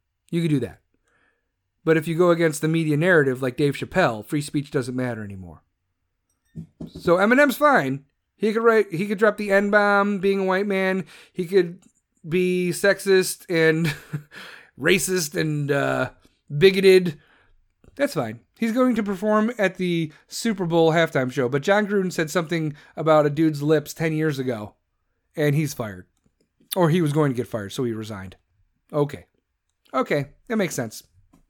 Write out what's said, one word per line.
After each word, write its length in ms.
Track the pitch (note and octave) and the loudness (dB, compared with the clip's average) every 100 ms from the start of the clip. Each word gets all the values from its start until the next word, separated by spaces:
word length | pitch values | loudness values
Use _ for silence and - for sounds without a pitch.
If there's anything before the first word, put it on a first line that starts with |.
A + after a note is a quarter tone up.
| _ _ _ | _ _ _
You 120 | E3+ | -2
can 80 | E3+ | 0
do 100 | D3 | 0
that. 200 | A2 - _ _ _ _ _ _ _ _ _ _ D#3+ | -2 -10 _ _ _ _ _ _ _ _ _ _ 0
But 100 | D#3+ | 0
if 120 | D#3 | 0
you 100 | E3 | 2
go 140 | F3+ | 2
against 300 | E3+ E3 D3+ | 4 2 0
the 60 | D#3 | -2
media 300 | E3 D#3 D3 | 0 0 0
narrative 460 | F3 E3+ C3+ B2 | 4 4 4 0
like 120 | C3 B2 | -4 -2
Dave 200 | C#3+ C#3 | -2 -2
Chappelle, 500 | - F#3 D#3+ A2 G#2 | -4 0 0 0 -6
free 160 | D3+ | -6
speech 300 | D3 D3+ C#3+ | -4 -6 -4
doesn't 240 | D3 B2 B2+ | -4 -4 -4
matter 280 | B2+ A2+ | -4 -6
anymore. 380 | G#2 G2 F2+ D2+ _ _ _ _ _ _ _ _ _ - - - - | -10 -14 -16 -20 _ _ _ _ _ _ _ _ _ -20 -18 -16 -18
So 300 | - - F3 | -6 0 2
Eminem's 400 | G3+ B3+ D4 - | 4 4 2 2
fine. 480 | D4 B3 C3+ C#3 - _ _ _ | 2 2 0 -4 -10 _ _ _
He 160 | G#3+ | -2
could 120 | A3 | 2
write, 280 | A3+ A3+ G#3 | 2 4 2
he 140 | D#3+ G3+ | -2 -4
could 140 | G3+ | 0
drop 180 | G#3+ G3+ | 0 0
the 140 | G#3 | 0
N-bomb 640 | G3 G3+ G#3 G3+ G3+ G3+ G3+ | 2 4 2 4 2 0 0
being 220 | G3 G3 | 0 0
a 40 | |
white 220 | F#3+ F#3 G#3 | 0 -2 -2
man. 400 | F#3+ F#3+ F#3+ - - - | -2 -2 -2 -6 -14 -14
He 140 | - E3 | -10 -2
could 380 | F#3+ E3+ F3+ _ _ _ _ E3 | 0 0 -4 _ _ _ _ -4
be 440 | F3 F3+ F3+ F3+ | -2 0 0 -2
sexist 720 | D#3+ G3+ F#3+ G3 F#3+ F#3 - - | 0 0 0 2 2 2 -6 -4
and 460 | E3+ D#3+ D#3+ E3 D3 - D3 - - | 2 2 2 0 -4 -10 -12 -12 -20
<laughs> 440 | - - - - | -20 -20 -20 -4
racist 600 | C#3+ F#3+ - F#3 D3+ F3 | 0 0 0 -4 -4 -4
and, 320 | D#3+ D3 C#3+ | -4 -2 -2
uh, 380 | C#3+ C3+ C3 B2+ - _ _ - D3 | -2 -2 -2 -4 -8 _ _ -10 4
bigoted. 600 | F#3+ F#3+ F#3+ F#3 F3+ D3 _ _ _ _ _ _ _ - | 4 6 6 6 4 -6 _ _ _ _ _ _ _ -6
That's 200 | C#4 E3+ | -4 -2
fine. 240 | A2+ A2+ _ - | -6 -8 _ -6
He's 140 | A3+ | -2
going 240 | A3+ B3+ A3+ | 2 2 0
to 80 | |
perform 480 | G3+ F#3+ G#3+ G#3+ G#3+ B3 | -2 -2 0 2 0 0
at 160 | F#3+ F#3 | -2 -2
the 360 | F3+ E3+ D#3 - _ | -2 -2 -4 -8 _
Super 380 | - A#3 G3 F3+ | -6 -4 -2 0
Bowl 280 | E3+ D#3+ | 2 4
halftime 380 | E3 D#3+ D3 B2+ | 4 2 0 -2
show. 160 | B2+ B2 | -2 -2
But 140 | C#3+ | -2
John 240 | D3 G3 G#3 | 0 0 0
Gruden 260 | G#3 F#3 | -2 -2
said 200 | - E3 | -4 -4
something 440 | F#3 D#3+ E3+ D#3 D3 - - | -4 -2 -4 -4 -8 -14 -4
about 320 | D#3 D#3 D3+ | 2 4 4
a 20 | |
dude's 320 | D3 D#3+ D3 | 2 0 0
lips 320 | D3 D#3 D3 | 0 0 0
ten 200 | - D#3+ | -6 -4
years 260 | D#3 D#3 C3+ | -2 -2 -2
ago, 340 | C3 A2+ G#2 - _ _ _ _ _ - | -4 -6 -8 -18 _ _ _ _ _ -2
and 200 | D3 C#3+ | 0 0
he's 200 | D3+ - | -2 -4
fired. 320 | A2 F#2 F2 _ _ _ _ _ - - | -10 -12 -18 _ _ _ _ _ -8 0
Or 140 | E3+ | 2
he 140 | F3+ | 2
was 100 | D#3 | 2
going 180 | C#3+ D3 | 2 0
to 60 | B2 | 0
get 100 | A#2+ | -6
fired, 240 | A2+ G2 | -8 -8
so 120 | - | -6
he 80 | B2 | -4
resigned. 440 | A2 G#2+ G#2 F#2 - _ _ _ _ _ | -6 -10 -12 -16 -20 _ _ _ _ _
Okay. 340 | D3+ D3 - - _ _ _ _ _ _ - | -4 -4 -6 -18 _ _ _ _ _ _ -6
Okay, 340 | B3+ F#3+ F3+ _ - | -2 -2 -4 _ -6
that 100 | A3+ | -4
makes 160 | F3+ | -2
sense. 300 | - A2+ - - _ _ _ _ | -4 -10 -12 -20 _ _ _ _